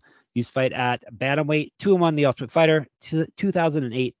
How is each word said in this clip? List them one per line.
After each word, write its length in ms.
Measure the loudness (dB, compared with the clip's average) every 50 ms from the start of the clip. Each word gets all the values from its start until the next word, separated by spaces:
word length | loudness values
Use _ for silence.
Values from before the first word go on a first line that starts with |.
| _ _ _ _ _ _ -6
Used 160 | -6 -6 -4
to 20 | -2
fight 180 | -2 -2 -2
at 320 | -2 -2 -2 -2 -2 -4 -8 -16 -10
bantamweight, 560 | -6 -4 -2 -2 -2 0 0 0 -2 -2 -4 _ -6
two 120 | 0 2
and 80 | 2 4
one 160 | 4 2 2
the 120 | 2 2
Ultimate 240 | 2 0 -2 -6 -2
Fighter, 360 | 2 4 4 4 4 2 0 -4 _ _
two, 240 | -12 -6 -2 -2 -2 -4 _
two 160 | -4 -4 -2
thousand 320 | 0 0 0 0 0 -2 -4
and 100 | -4 -2
eight 220 | -2 -2 -4 -4 _